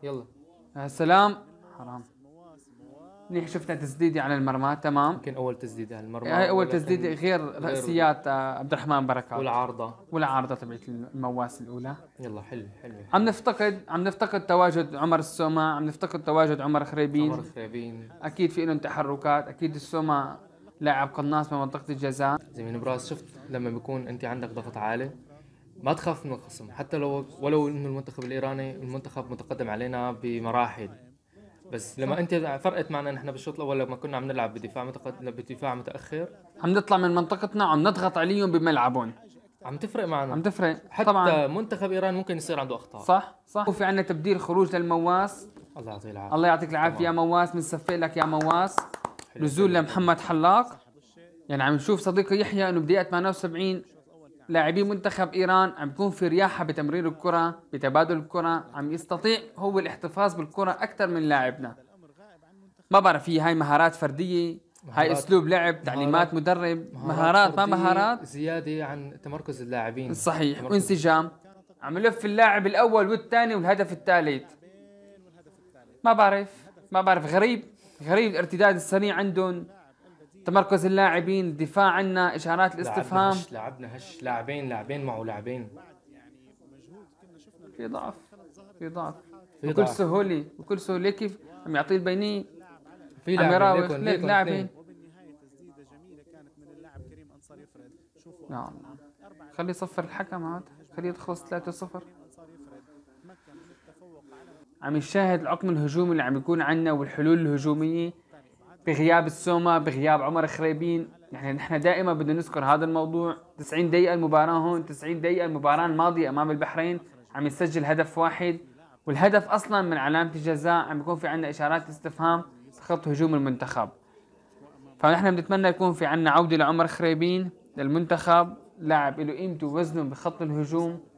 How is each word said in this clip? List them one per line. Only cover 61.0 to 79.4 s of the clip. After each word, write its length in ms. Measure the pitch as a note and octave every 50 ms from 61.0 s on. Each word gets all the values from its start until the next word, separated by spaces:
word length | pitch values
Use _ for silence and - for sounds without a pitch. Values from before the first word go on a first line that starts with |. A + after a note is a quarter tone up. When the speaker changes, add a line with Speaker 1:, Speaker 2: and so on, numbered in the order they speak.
| G3+
Speaker 2:
من 160 | F3 E3+ E3
لاعبنا. 540 | D#3 D3+ D3 C3+ B2+ B2+ B2+ - C3 A#2 A#2 - - _ _ _ - - _ _ - - - _ _ _ _ - - - _ _ _ -
ما 100 | F#3+ G3
بعرف، 300 | F#3+ F#3 D#3+ C#3+ C#3 E3+
هي 100 | E3 D#3
هاي 140 | D#3 E3+ E3
مهارات 400 | D#3+ D3+ C#3+ D3 D3 E3 E3 D#3+
فردية، 560 | - D#3+ C#3+ C3+ C#3+ F#3 F3+ F3+ F3 E3+ E3+
هاي 80 | E3 - _ _ _ _ - C#3+
Speaker 1:
مهارات. 220 | A2+ D3+ D#3+ D#3+
Speaker 2:
أسلوب 360 | E3 C#3+ C#3 - F#3+ F3+ D#3
لعب، 360 | D#3 F#3 F3+ E3+ F3 E3 D#3+
تعليمات 300 | - C#3 B2 C#3 C#3+ C#3+
Speaker 1:
مهارات. 220 | D3+ E3+ F3 E3+ E3+
Speaker 2:
مدرب، 520 | D#3+ D3+ F3 F3+ F3 F3 E3+ E3+ E3 D#3+ - -
Speaker 1:
مهارات 120 | B2+ B2+
Speaker 2:
مهارات، 520 | E3 D#3 D#3+ E3 E3 F3+ G3+ G3+ F#3 D#3 G3
ما 80 | G3+
Speaker 1:
فردية 100 | G3+ G3+
Speaker 2:
مهارات. 480 | F3+ F3+ F#3 F3+ F#3+ G3+ A3+ A#3+ A#3 D#3+
Speaker 1:
زيادة 600 | C3 C#3 C#3+ D3+ D#3+ E3 E3 C#3 D3+ D#3 D#3 D3+
عن 340 | C#3 C#3+ D3 C#3 C#3 C#3+ C#3+
تمركز 400 | - C#3+ D3 - - - C3 B2
اللاعبين. 520 | B2 A#2+ B2 A#2+ A2+ A2+ A#2 C3 C3 B2 -
Speaker 2:
صحيح، 440 | - - F3 D#3 D#3+ D#3 C#3+ C#3+ A2+
Speaker 1:
تمركز. 140 | A#2+ C3
Speaker 2:
وانسجام. 580 | G3+ G3+ F#3 G3+ F#3+ D#3+ D3 E3+ D#3+ D#3+ E3 E3+ - - - - - - _ _ _ -
عم 160 | - C#3 D#3+ F#3
يلف 260 | A3 A#3 A3 A#3 A3
اللاعب 420 | G#3 G#3 A3 A3+ G#3+ G3+ G#3 F#3+
الأول 420 | G3 G#3 G#3 A#3+ A#3 A3 G#3+ G3 G3
والثاني 460 | A3+ - - - A#3 A#3 A#3 A3+ A3
والهدف 380 | G3 E3 F3+ G#3 G3+ G3 E3
الثالث. 600 | F3 D#3 - G3 F3+ F3 D#3 D3+ C#3 C3 - - - _ - F3+ - G3 G3+ G3+ G3+ G3+ G3+ G3+ G3+ F#3+ F3+ F3+ D#3+ E3+ - - _ _ _ _ _ - - _ - _ -
ما 80 | A#3
بعرف، 540 | A3+ A3 G#3 G3 G3 G3+ G3+ G3 - - - - - - - -
ما 100 | F#3+ F#3
بعرف، 340 | F#3+ F#3+ F#3 E3+ D3+ D3 D#3+
غريب، 280 | F#3+ G#3 B3 A#3+ G#3+ - - - _ - - - -
غريب 280 | D3 D3+ F3+ G#3 A#3 G#3+
الارتداد 440 | F#3 D#3 F3 D#3+ F#3 F3 G#3 G3+ F#3+
السريع 400 | F3 D#3+ - F#3+ G3 G3+ G#3 F3+
عندهم، 520 | F3 G3+ G3 E3+ F#3